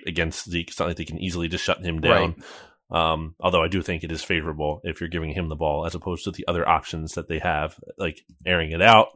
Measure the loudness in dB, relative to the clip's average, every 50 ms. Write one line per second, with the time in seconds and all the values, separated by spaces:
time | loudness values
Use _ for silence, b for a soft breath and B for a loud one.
0 | -2 -4 -2 0 0 0 -2 -6 -8 -4 -4 -4 -4 -4 -4 -4 -2 -2 -2 -4
1 | -6 -8 -8 -6 -6 -4 -4 -2 -2 -2 -2 -2 -2 -2 -2 -2 -2 -4 -4 0
2 | 4 4 4 4 4 2 -2 B B B B B B B B B B _ 0 0
3 | 2 2 0 0 -4 -8 -10 -2 0 2 4 4 2 2 0 -2 -2 -2 -6 -6
4 | -4 -6 -6 -8 -4 -2 -2 -2 -2 -4 -4 -4 -4 -4 -4 -4 -8 -10 -8 -6
5 | -8 -6 -4 -4 -4 -4 -4 -4 -4 -4 -4 -2 -2 -2 0 -2 -2 -4 -6 -6
6 | -6 -6 -6 -4 -6 -8 -8 -6 -4 -2 -2 0 2 4 2 2 2 -4 -8 -8
7 | -8 -6 -8 -8 -6 -4 -4 -2 0 0 0 0 -2 -4 -6 -12 -18 -20 -8 -4
8 | -4 -4 -4 -6 _ -20 -20 _ -2 0 2 2 2 0 2 6 8 10 10 10
9 | 8 6 0